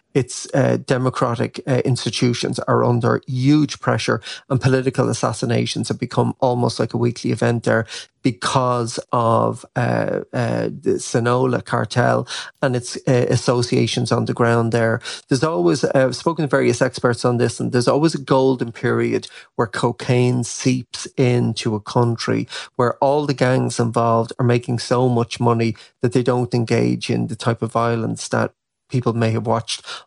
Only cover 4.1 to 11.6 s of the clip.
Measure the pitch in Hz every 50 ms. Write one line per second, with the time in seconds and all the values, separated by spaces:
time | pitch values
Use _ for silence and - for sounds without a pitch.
4.1 | 117 110 - - - - - - 139 120 - - 127 131 127 135 - - 123 117
5.1 | 123 - - 120 113 - - 120 117 120 117 - - - - - 120 - 123 120
6.1 | - 127 120 113 113 - - 127 123 123 120 120 - - 123 120 - 117 120 120
7.1 | 117 - - 123 123 110 120 117 120 117 - 117 117 110 110 - - - - -
8.1 | _ _ - 135 113 - - - - 135 127 123 123 120 117 117 - - - -
9.1 | - 123 117 113 113 113 113 113 117 117 - - _ 123 123 123 - - - -
10.1 | 50 50 - - - 127 120 - 58 58 57 55 - - - - 98 - - -
11.1 | - 123 117 120 123 127 131 131 120 -